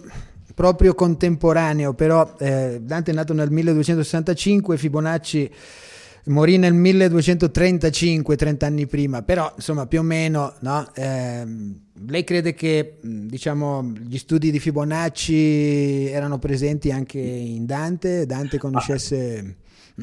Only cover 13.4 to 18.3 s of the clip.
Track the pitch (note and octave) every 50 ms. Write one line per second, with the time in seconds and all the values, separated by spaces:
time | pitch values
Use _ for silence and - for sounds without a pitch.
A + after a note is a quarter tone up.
13.4 | - D#3 D3 D3 D3 C#3+ C#3+ C3+ B2+ A#2+ A2 A2 A#2 A#2+ B2+ C3 - - D#3+ D#3+
14.4 | D#3 D#3+ D3 C#3+ - D#3+ C#3+ D3 D3 D3+ D#3 E3 E3+ D#3+ - - - - D#3+ D#3
15.4 | D#3 D3+ D3+ D3 D3 D3 C#3+ C#3+ C#3+ C#3+ C#3 C#3 C#3 C3+ C#3 C#3+ C#3+ C#3+ C#3+ B2+
16.4 | - C#3 C#3 B2+ C#3+ C#3+ D3+ C#3+ - D3 C3 C3+ C3 - - C#3 B2+ B2 B2 B2
17.4 | A#2+ A#2 A#2 A2+ A#2 A#2+ C#3 C#3+ D#3 E3 F3+ E3 - F#3 F3+ F3 D#3 B2+